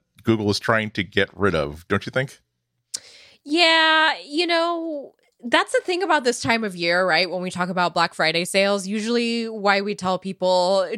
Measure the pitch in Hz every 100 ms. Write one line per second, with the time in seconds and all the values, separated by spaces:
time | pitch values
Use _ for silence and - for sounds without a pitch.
0 | _ - - 113 104 101 - 113 107 -
1 | 87 101 98 - 98 82 73 78 - 101
2 | - 131 135 - _ _ _ _ _ -
3 | - - - _ 285 320 330 320 320 311
4 | 311 170 269 294 349 339 339 339 330 294
5 | 254 _ _ _ 233 302 392 508 - 359
6 | 370 302 240 - 277 226 214 175 170 175
7 | 185 160 180 180 180 175 180 185 175 175
8 | 170 - 160 170 180 196 196 202 190 214
9 | 220 240 233 233 226 220 196 196 202 196
10 | 185 185 190 185 185 180 180 196 175